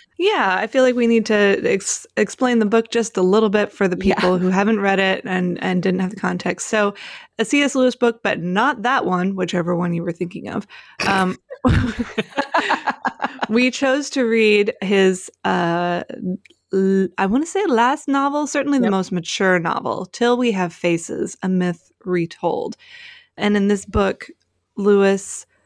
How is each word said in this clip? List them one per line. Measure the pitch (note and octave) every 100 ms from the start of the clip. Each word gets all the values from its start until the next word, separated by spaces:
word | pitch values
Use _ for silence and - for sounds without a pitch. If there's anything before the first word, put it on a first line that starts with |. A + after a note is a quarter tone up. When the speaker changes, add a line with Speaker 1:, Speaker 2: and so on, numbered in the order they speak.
| _ -
Speaker 1:
Yeah, | F#4 G4+ G3 F#3
I | A3+
feel | C4+
like | B3+
we | B3 A#3
need | A3+
to | A3 G#3+ G3+ G3
ex-, | - G3 - - - -
explain | G#3 - B3+ A#3
the | G#3
book | A3+ A3+
just | A#3 G#3+ -
a |
little | F#3 G#3 A3
bit | G#3 G3+
for | - F#3+
the | F3+
Speaker 2:
Yeah. | F#3+ F3+
Speaker 1:
people | F3+ F3+
who | F#3
haven't | F#3 G3+ A3
read | G3 G3
it | F#3+ F#3+
and, | - F#3 F3+ -
and | F#3 F3+
didn't | F#3 F#3
have | F#3
the | -
context. | F#3 F3+ F#3+ F3+ -
So, | A3 G3+ G3+ - - - -
a | A3
C | C#4+
S | C#4+
Lewis | C4 B3+ A#3+
book, | A#3+ A#3
but | G3+ F3
not | F3 F#3+ C4 C#4
that | A#3 C#4 -
one, | F#3 F#3 F#3+
whichever | F3+ F3+ E3+
one | E3+ E3+
you | E3+
were | E3
thinking | - F3 - -
of. | - - - - - G3
Um, | G3 F#3 F#3 _ C5
<laughs> | B3+ - B3+ - A#3 - - C#4 C#4 - - - - - - - - C4 -
we | A3+ B3+
chose | - C4+ C4+ C#4
to | C#4
read | A#3 A3+ G#3+ G#3 G3+ -
his, | F#3+ G3 F#3+ F3+ - _
uh, | G3 F#3 E3+ E3+ F3 F3 - - F3+ F#3+ _ _ -
l-, | F#3+ F#3+ F#3+ F#3 -
I |
wanna | F#3+ B3 D#4+
say | G4
last | G4+ A#3 A#3+ C#4 -
novel, | C#4 C#4 D4 C#4+
certainly | C#4+ C#4 C#4
the |
Speaker 2:
Yep. | A3+
Speaker 1:
most | F#3+ F#3
mature | F3+ E3 - F#3+ F3+
novel, | E3 - B2 -
Till | F#3 - A#3+ A#3+
We | B3
Have | F#3+ F3
Faces, | - F3 E3 - - F3+ -
A | F#3
Myth | F#3 F3+ F3 _ _
Retold. | F#3 F3+ E3 - E3+ - - - - - - - _ -
And | G#3 G#3
in | G3
this | G3+
book, | - G#3+ G3 G3 - - _ _ _ -
Lewis | G3+ G3+ G3 G3 - - - _